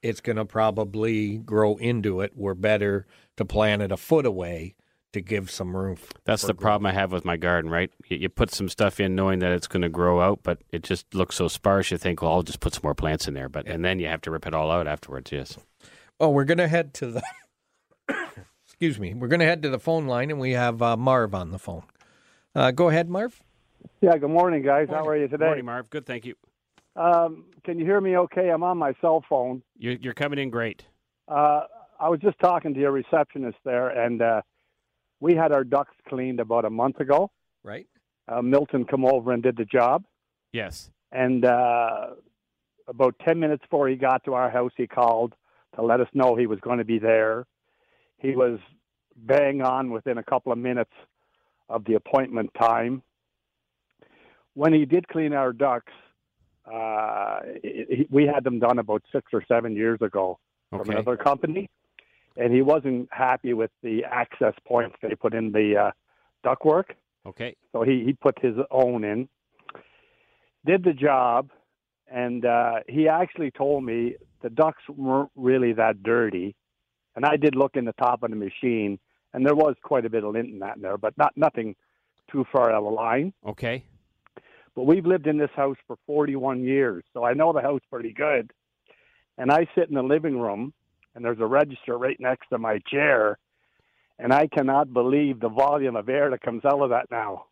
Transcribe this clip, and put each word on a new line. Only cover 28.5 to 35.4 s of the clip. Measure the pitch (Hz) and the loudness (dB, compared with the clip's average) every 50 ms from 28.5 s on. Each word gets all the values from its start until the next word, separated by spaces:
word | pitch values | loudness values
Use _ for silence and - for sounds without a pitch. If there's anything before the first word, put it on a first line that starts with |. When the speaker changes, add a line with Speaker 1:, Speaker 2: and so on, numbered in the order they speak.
Speaker 3:
I'm | 165 156 170 | 2 2 2
on | 180 180 175 | 0 0 0
my | 160 143 127 _ | 0 -2 -2 _
cell | - 170 160 160 143 - | 2 2 2 2 2 0
phone. | 156 135 123 127 127 131 - _ _ | 0 0 0 -2 -6 -10 -12 _ _
Speaker 2:
You're, | _ - 120 123 | _ -6 -6 -6
you're | 120 - 131 117 | -6 -6 -10 -4
coming | - 147 143 143 143 | -4 -4 -2 -2 -4
in | 139 131 | -6 -4
great. | 117 120 117 113 101 _ - _ _ _ _ _ _ _ _ - | -4 -4 -4 -4 -6 _ -18 _ _ _ _ _ _ _ _ -4
Speaker 3:
Uh, | 156 147 147 147 147 151 156 - - - - _ _ _ | 0 2 4 4 4 2 -2 -6 -14 -20 -20 _ _ _
I | 151 160 | -2 0
was | 170 156 | 0 2
just | 170 202 180 _ | 0 0 0 _
talking | - 180 175 170 147 160 139 | 2 2 2 2 -2 -4 -2
to | 131 | 0
your | 143 143 139 | 0 0 0
receptionist | 139 123 - - 160 147 _ - 147 135 120 104 _ _ | 0 -2 0 0 0 0 _ -4 -8 -8 -8 -8 _ _
there, | 139 123 123 127 127 | -2 -2 0 0 0
and, | - 123 117 120 120 113 117 | 0 0 0 0 0 2 2
uh, | 117 113 107 98 _ _ _ _ _ _ _ _ _ _ _ _ _ _ _ | 2 2 0 -2 _ _ _ _ _ _ _ _ _ _ _ _ _ _ _
we | 143 160 175 | 2 2 4
had | 160 | 4